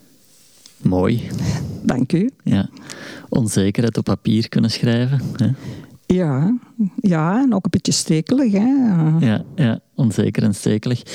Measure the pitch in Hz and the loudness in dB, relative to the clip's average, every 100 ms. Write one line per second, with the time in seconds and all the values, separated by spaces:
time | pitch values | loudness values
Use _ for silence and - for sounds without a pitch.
0 | - _ _ _ - - - - 92 90 | -20 _ _ _ -20 -20 -20 -4 0 2
1 | 95 120 - - - - - - - 123 | 2 0 -4 -4 -4 -4 -6 -4 -2 -2
2 | - 165 240 - - 98 - - - - | 0 0 0 -4 0 0 0 -10 -18 -16
3 | - - - - 110 - 98 110 113 - | -16 -18 -2 0 0 0 0 0 0 -2
4 | - 95 - 110 110 - 117 - 120 117 | -2 -2 0 0 0 0 0 0 0 2
5 | 127 139 - - 107 135 - - - - | 0 -2 -2 -2 -2 -2 -8 -14 -18 -10
6 | - 180 160 131 180 247 - - 190 - | -2 0 2 0 0 -2 -6 -4 -4 0
7 | 190 160 165 226 277 196 170 - - - | 0 2 0 2 2 0 0 -2 0 -2
8 | - 160 - 254 240 196 247 277 233 170 | 0 0 2 2 2 2 2 2 2 4
9 | 156 160 127 107 - - 117 - - - | 4 4 2 0 -4 0 0 0 -6 -2
10 | 117 107 101 104 110 98 110 107 123 123 | 0 2 0 2 0 0 0 0 -2 -4
11 | - | -6